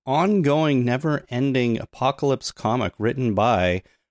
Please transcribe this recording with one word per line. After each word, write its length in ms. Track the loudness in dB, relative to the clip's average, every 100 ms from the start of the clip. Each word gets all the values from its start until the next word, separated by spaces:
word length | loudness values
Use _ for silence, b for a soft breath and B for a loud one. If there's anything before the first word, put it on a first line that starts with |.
| -4
ongoing, 800 | 0 2 2 2 2 2 2
never-ending 960 | 2 0 -2 -4 -4 -2 0 0 0 -2
Apocalypse 720 | -6 -4 -4 -2 -2 -2 -4
comic 400 | -6 -2 -2 -2 -2
written 340 | -2 -2 -2
by 480 | 0 2 2 2 0 -6 b b